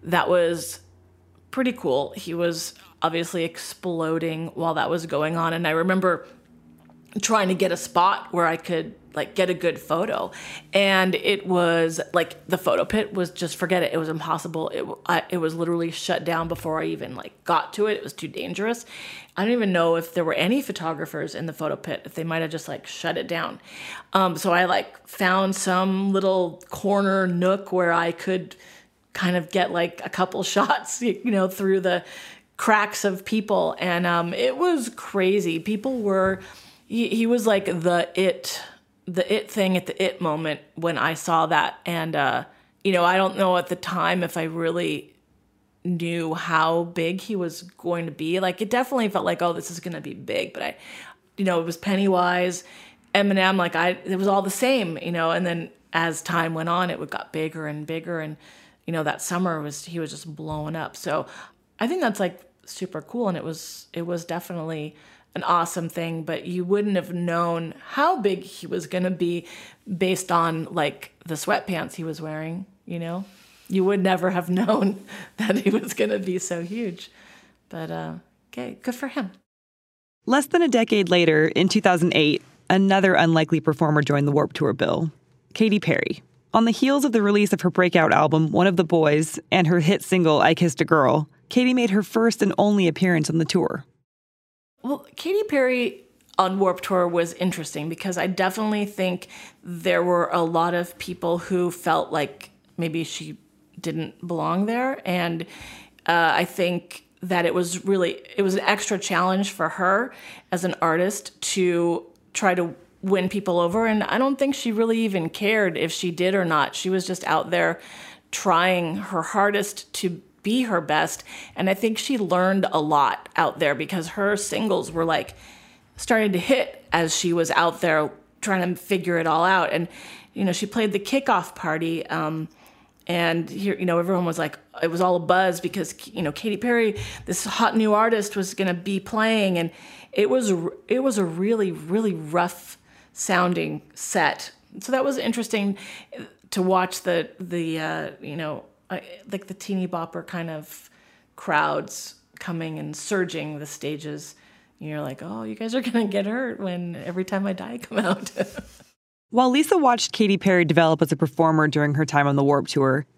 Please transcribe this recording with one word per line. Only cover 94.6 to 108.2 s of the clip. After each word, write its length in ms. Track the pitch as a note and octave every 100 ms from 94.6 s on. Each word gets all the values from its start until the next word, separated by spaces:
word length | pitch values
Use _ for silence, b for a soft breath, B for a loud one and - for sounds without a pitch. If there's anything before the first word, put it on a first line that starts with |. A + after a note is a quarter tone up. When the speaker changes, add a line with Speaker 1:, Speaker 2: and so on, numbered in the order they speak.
| _ _
Speaker 1:
Well, 240 | B3 C#4 - -
Katy 260 | E4 G4+
Perry 600 | G#4 D4 B3+ B3+ A#3+ - - _ _ -
on 200 | F#3+ F#3+
Warped 260 | F#3+ F3+
Tour 220 | - F#3 F3
was 280 | E3+ E3+
interesting 560 | - F#3 F3 D3+ D3+ D#3
because 260 | E3 G3 F3
I 100 | F#3
definitely 600 | F3+ F#3 F#3+ G#3+ G#3 G3+
think 420 | G3+ F#3 F3+ - B B B
there 400 | - F3 F3 F3
were 280 | F3 F3 E3
a 100 | F3+
lot 300 | E3 E3 E3+
of 240 | F3 F3 -
people 380 | - F3+ E3+ F3
who 340 | - F#3 F3+
felt 420 | E3+ F3 D#3+ -
like 380 | D#3+ C#3 - - _ _ -
maybe 260 | E3 D#3+
she 320 | D#3+ - D3+ - _ _ _ -
didn't 480 | E3+ D#3+ D#3 - F3
belong 380 | E3+ D#3 F3
there. 380 | G#3 A#3 B3+ C4+
And, 380 | - F3+ E3+ E3 E3 B B B B B -
uh, 260 | E3+ E3
I 120 | - F3
think 580 | - F3 F3 - - _ _
that 240 | F#3 F3+
it 80 | E3+
was 320 | F3+ F3 F3
really, 380 | F#3+ G3 F3 -